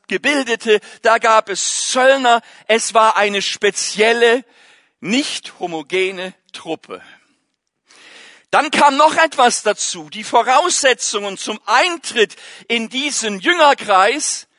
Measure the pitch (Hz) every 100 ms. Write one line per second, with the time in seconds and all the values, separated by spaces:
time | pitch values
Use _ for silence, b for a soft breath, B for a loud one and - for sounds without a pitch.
0 | - 190 262 285 240 226 233 208 B B
1 | 226 226 233 220 208 190 - - - 254
2 | 254 269 240 233 B B B 226 - 220
3 | 220 180 208 202 - - 202 - - 190
4 | 220 233 233 247 - b b b b b
5 | - 254 - - - - 180 160 135 185
6 | 190 185 185 - _ - 160 160 - 92
7 | - - _ _ _ _ _ _ B B
8 | B B B B B - 285 - 294 277
9 | 311 320 320 - 240 - - - - 180
10 | 151 202 214 240 226 262 359 - 269 233
11 | - 214 202 190 - 214 - 247 359 339
12 | - 226 214 - B B B 226 220 254
13 | 294 - 220 196 226 349 294 269 208 190
14 | 202 285 - - -